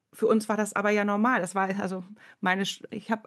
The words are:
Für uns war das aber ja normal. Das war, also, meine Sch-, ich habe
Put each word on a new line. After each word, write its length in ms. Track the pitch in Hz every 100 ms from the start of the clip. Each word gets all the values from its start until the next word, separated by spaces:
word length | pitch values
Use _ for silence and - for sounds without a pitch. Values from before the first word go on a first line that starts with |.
| _
Für 120 | - 220
uns 220 | 220 214
war 80 | 208
das 180 | 208
aber 160 | - 208
ja 140 | 208
normal. 360 | 202 202 233 240
Das 120 | 180
war, 140 | 196 190 196
also, 220 | 196 185 180 - - -
meine 240 | 185 190
Sch-, 200 | 196 - -
ich 200 | 220 -
habe 140 | 220